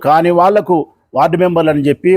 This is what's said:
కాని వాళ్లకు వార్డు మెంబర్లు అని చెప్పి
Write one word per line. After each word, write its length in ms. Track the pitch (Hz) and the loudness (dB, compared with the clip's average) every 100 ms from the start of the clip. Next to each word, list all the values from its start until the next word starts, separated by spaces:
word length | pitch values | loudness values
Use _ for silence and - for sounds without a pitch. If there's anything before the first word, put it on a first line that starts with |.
| 143 | 0
కాని 260 | 156 175 | 0 2
వాళ్లకు 460 | 175 180 208 190 175 - _ _ | 2 2 0 0 -2 -4 _ _
వార్డు 240 | 127 160 165 | -2 -2 0
మెంబర్లు 340 | 180 165 156 | -2 0 0
అని 120 | 147 143 | 0 -2
చెప్పి 260 | 135 175 | -2 0